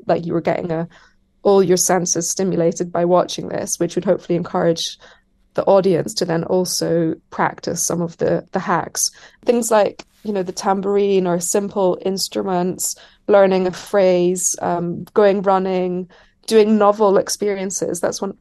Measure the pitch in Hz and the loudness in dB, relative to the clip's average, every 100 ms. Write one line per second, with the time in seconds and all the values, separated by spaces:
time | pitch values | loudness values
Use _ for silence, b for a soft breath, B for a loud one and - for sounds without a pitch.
0 | - 175 170 165 170 - 175 160 170 b | -4 -4 -2 -4 -2 -4 -4 -6 -8 b
1 | b b _ _ 202 196 175 180 - 185 | b b _ _ 2 4 4 2 2 0
2 | 175 165 170 - 190 175 165 165 175 175 | 0 -4 -4 -4 -2 0 0 -2 -4 -2
3 | 175 180 - - 185 - 202 - - 180 | 2 2 0 -6 -8 -8 -6 -4 -4 -2
4 | 190 - - 170 170 185 170 165 - - | -2 -2 -2 -4 -2 0 0 0 -4 -12
5 | B B B _ _ - - 196 190 156 | B B B _ _ -2 4 4 4 0
6 | 214 - 180 165 - 185 180 - 165 170 | -2 -4 -4 -2 0 -2 -2 -2 -2 0
7 | 160 - _ - 156 - - 175 - 175 | -2 -4 _ -4 -4 -4 -8 -4 -4 -4
8 | 170 - - 170 - 190 180 165 - - | -4 -4 -2 -2 -4 -6 -2 -4 -4 -4
9 | - B B B - 240 226 214 196 - | -6 B B B -2 0 2 2 2 -2
10 | - _ 214 196 180 - 202 196 196 202 | -20 _ -6 -4 -4 -4 -2 -2 0 0
11 | 202 196 180 175 - 202 202 208 185 - | 2 2 2 -2 -2 -2 -2 0 0 0
12 | 190 190 - 214 196 180 180 180 - - | -4 -4 -4 -4 -2 -2 -2 -4 -6 -8
13 | B B - 202 196 185 185 - - 202 | B B 4 6 6 4 0 -4 -2 2
14 | 185 180 180 185 - - 180 175 175 170 | 4 4 2 0 -4 -4 -4 -4 -4 -8
15 | 180 226 202 202 196 190 190 185 180 180 | -4 2 4 4 2 0 0 -2 -2 -4
16 | 180 b b b - 220 214 214 202 208 | -8 b b b 2 4 6 4 4 4
17 | 202 196 - - 208 196 190 - - 180 | 4 4 0 -4 -4 -4 -6 -6 -6 -4
18 | 190 - 196 - | -4 -4 -8 -10